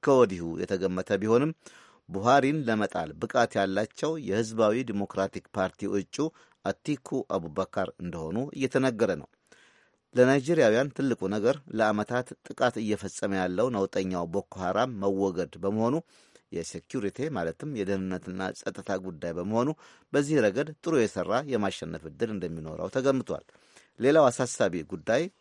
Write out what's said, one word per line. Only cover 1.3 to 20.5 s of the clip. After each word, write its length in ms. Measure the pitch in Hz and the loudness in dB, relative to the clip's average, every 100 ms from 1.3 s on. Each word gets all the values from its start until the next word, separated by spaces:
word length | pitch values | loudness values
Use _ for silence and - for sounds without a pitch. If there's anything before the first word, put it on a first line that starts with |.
| 117 151 165 - - - _ - | 4 4 -4 -16 -20 -20 _ -10
ቡሃሪን 500 | 95 110 139 135 156 | -2 4 6 4 0
ለመጣል 460 | 123 110 101 90 80 | 0 0 0 -2 -6
ብቃት 380 | 76 117 123 117 110 | -6 -2 2 2 2
ያላቸው 580 | 98 95 110 - 151 160 | 0 0 -4 -4 -4 -4
የህዝባዊ 560 | 117 101 110 113 107 117 | -2 0 0 2 2 2
ዲሞክራቲክ 640 | 120 101 98 - 95 98 - | -2 -4 -4 -2 -4 -4 -10
ፓርቲው 400 | - 92 - 101 101 | -4 -4 -2 -2 -2
እጩ 220 | 92 - 156 _ _ _ - | -4 -4 -4 _ _ _ -6
አቲኩ 440 | - - 147 - 135 - | -6 -6 -6 -4 -6 -2
አቡበካር 600 | 95 82 76 95 - 92 - | -4 -4 -4 -4 -2 -4 -6
እንደሆኑ 400 | 87 85 80 98 143 | -10 -8 -6 -4 -6
እየተነገረ 600 | 151 131 - 131 113 110 80 | -4 -2 0 0 0 0 0
ነው። 120 | 69 _ _ - _ _ _ _ _ 120 | -6 _ _ -20 _ _ _ _ _ 4
ለናይጄሪያውያን 760 | 127 139 131 165 120 113 143 | 6 6 2 4 6 6 2
ትልቁ 300 | - 139 117 95 | -2 -2 0 -2
ነገር 280 | 104 107 143 - | 0 2 0 -4
ለዓመታት 560 | 110 107 107 107 123 127 - | 0 2 2 0 -2 -4 -12
ጥቃት 320 | - - 123 113 | -16 0 0 0
እየፈጸመ 540 | 110 104 98 - 104 98 | -2 -2 -4 -4 -2 0
ያለው 320 | 92 90 123 | 0 0 0
ነውጠኛው 540 | 113 98 104 95 90 85 | 2 0 0 -2 -2 -2
ቦኮ 260 | 95 - 95 | -4 -6 -6
ሐራም 380 | 92 92 127 110 | -2 0 0 0
መወገድ 560 | 101 95 98 87 87 82 | -2 2 0 0 -6 -4
በመሆኑ 360 | 95 107 113 151 - _ _ _ _ | -4 0 0 0 -6 _ _ _ _
የሴኪሪቲ 680 | 85 82 85 _ 135 101 - 147 | -10 -8 -12 _ -6 -6 -4 -6
ማለትም 460 | 123 82 80 147 131 | -2 -4 -4 -8 -4
የደህንነትና 680 | 95 98 95 92 92 92 95 - | -2 -2 -2 -6 -8 -6 -6 -6
ጸጥታ 360 | - 98 95 95 | -8 -8 -4 -4
ጉዳይ 340 | 92 80 87 | -4 -8 -6
በመሆኑ 360 | 85 92 110 131 156 - - _ | -6 -2 0 0 -2 -12 -20 _
በዚህ 300 | 139 143 151 | -2 2 4
ረገድ 280 | 107 | 4